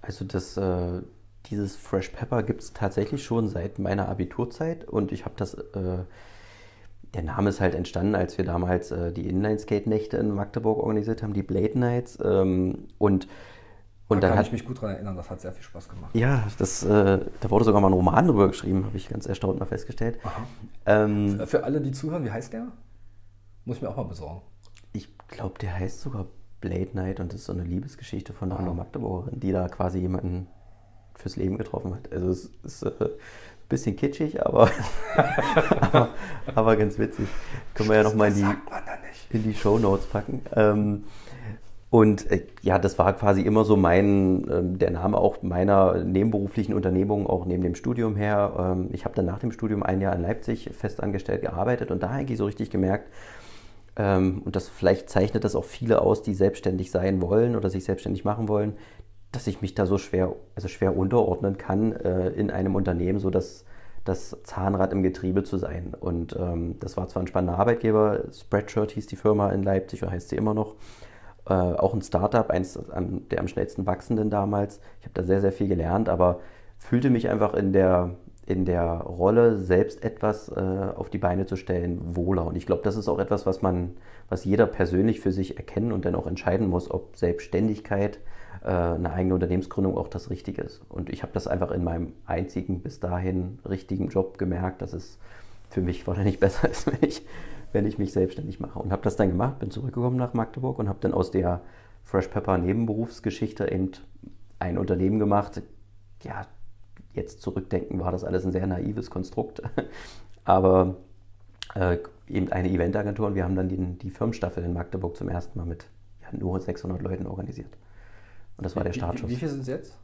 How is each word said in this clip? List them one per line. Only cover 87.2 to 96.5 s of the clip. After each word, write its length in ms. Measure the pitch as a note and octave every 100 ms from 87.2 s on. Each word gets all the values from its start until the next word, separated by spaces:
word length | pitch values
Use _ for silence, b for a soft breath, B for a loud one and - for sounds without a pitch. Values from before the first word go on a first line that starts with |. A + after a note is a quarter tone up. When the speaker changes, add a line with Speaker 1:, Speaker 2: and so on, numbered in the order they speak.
| F2 F2 - F2+ A2 G#2+ - G2+ G2+ - B B B F#2
Speaker 1:
äh, 40 | -
eine 420 | F2+ E2+ E2+ F2
eigene 200 | E2+ F#2 F#2
Unternehmensgründung 640 | F2 F#2 F#2 - F#2+ -
auch 100 | -
das 220 | - -
Richtige 300 | - - F#2+
ist. 180 | - - -
Und 200 | - F#2
ich 100 | -
hab 80 | -
das 140 | - -
einfach 240 | F#2 F2+
in 120 | -
meinem 300 | E2+ E2 E2+ - -
einzigen 560 | E2 F#2 - F2+ F#2
bis 180 | - -
dahin 600 | F2+ F2+ F#2 F#2 F2+ A2 -
richtigen 420 | F#2+ - F#2+ F2
Job 280 | F#2+ F#2+ -
gemerkt, 440 | F#2 F2 F#2 -
dass 120 | -
es 240 | E2+ - - B B B B -
für 120 | -
mich 240 | F2+ F2 -
wahrscheinlich 320 | F#2 G2 F#2+
<laughs> 20 |
besser 280 | G2